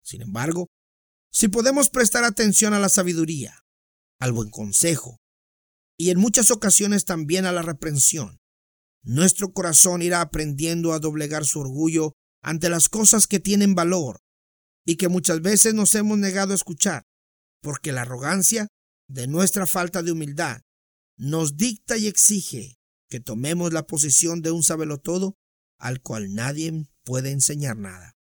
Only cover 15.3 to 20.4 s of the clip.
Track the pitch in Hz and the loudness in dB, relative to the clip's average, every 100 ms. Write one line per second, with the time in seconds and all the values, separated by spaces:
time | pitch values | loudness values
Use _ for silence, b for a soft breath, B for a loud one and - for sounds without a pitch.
15.3 | 165 175 208 226 214 196 214 214 208 196 | 0 2 4 4 4 2 2 2 0 0
16.3 | 190 196 196 - 165 202 143 _ _ _ | -2 -2 -2 -4 -2 -2 -2 _ _ _
17.3 | _ _ _ 147 143 156 127 120 123 143 | _ _ _ -10 -8 -6 -6 -6 -8 -2
18.3 | 190 180 226 208 _ _ _ _ 131 127 | 2 2 2 -4 _ _ _ _ -8 -4
19.3 | 160 190 202 185 185 175 185 170 160 147 | 2 2 2 -2 -2 -2 -4 -4 -4 -6
20.3 | 147 | -6